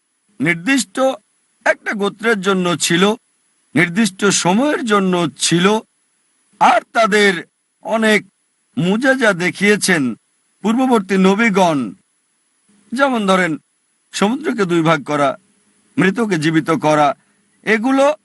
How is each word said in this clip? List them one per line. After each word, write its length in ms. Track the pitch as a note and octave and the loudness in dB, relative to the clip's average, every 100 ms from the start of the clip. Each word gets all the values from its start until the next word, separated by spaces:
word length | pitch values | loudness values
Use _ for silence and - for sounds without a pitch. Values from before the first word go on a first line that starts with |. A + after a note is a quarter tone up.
| _ _ _ - | _ _ _ -6
নির্দিষ্ট 600 | D3 E3+ F#3+ C#4 - - C4+ - _ _ _ _ D4 | -4 -2 0 -2 -2 -2 -2 -2 _ _ _ _ -4
একটা 280 | - F4 | -4 -4
গোত্রের 480 | A3 G3+ - A3 G#3+ | -4 -6 -4 -2 -2
জন্য 360 | F#3 F#3+ F3 D#3+ | 0 0 0 -2
ছিল, 380 | - F3+ G3+ A3+ _ _ _ _ _ C#3 | 0 0 0 -2 _ _ _ _ _ -2
নির্দিষ্ট 500 | F3 F3 G#3+ F#3+ G3+ | 0 0 -2 0 -2
সময়ের 600 | - E3+ G3+ D4 F4 A#3+ | 0 0 0 0 -2 0
জন্য 420 | G#3 F#3+ F3+ E3 - | 0 0 0 -2 -4
ছিল, 400 | - E3+ F#3+ A3 - _ _ _ _ _ _ - | -2 0 2 0 -4 _ _ _ _ _ _ 0
আর 220 | G3 E4+ - | 2 2 0
তাদের 540 | A#3+ A3 G#3 G3+ E3 - _ _ _ | -2 2 2 2 0 -6 _ _ _
অনেক 440 | - A3+ A3 G#3 - _ _ _ _ - | -6 -2 2 0 -2 _ _ _ _ -4
মুজেজা 560 | F3 A3 C4+ C4 A3 | -2 0 0 0 0
দেখিয়েছেন 840 | F3 F3+ - G#3 G#3 - E3+ B2 G#2 _ _ _ _ | 0 -2 -2 0 0 0 0 -2 -6 _ _ _ _
পূর্ববর্তী 560 | G3+ A#3 C4 A#3 F#3 F#3+ | -2 0 2 0 0 2
নবীগণ, 760 | F#3+ G3 A#3 F#3+ F3 C#3+ A2 - _ _ _ _ _ _ _ _ _ | 2 2 2 2 2 0 -4 -10 _ _ _ _ _ _ _ _ _
যেমন 360 | A#3+ C#4 A#3+ G3 | -2 0 0 0
ধরেন 300 | F#3+ F3 D3 _ _ _ _ _ | 2 0 -4 _ _ _ _ _
সমুদ্রকে 540 | - G3+ C#4+ D4+ A#3 F#3 | -2 -2 -2 -4 -2 0
দুই 160 | E3+ | 0
ভাগ 220 | E3 D#3 | 2 0
করা, 340 | D3 D3 C3+ - _ _ _ _ _ - | -2 -2 -2 -4 _ _ _ _ _ -2
মৃতকে 420 | F#3 F#3+ A3 E3+ | 0 0 -2 -2
জীবিত 320 | D3+ D#3+ D#3+ | 0 0 0
করা, 440 | D3 D3+ D3+ D3 - _ _ _ _ | -2 0 2 0 -2 _ _ _ _
এগুলো 520 | F#3 A3 B3 C4+ C#4+ D4+ | -4 -2 0 2 0 -2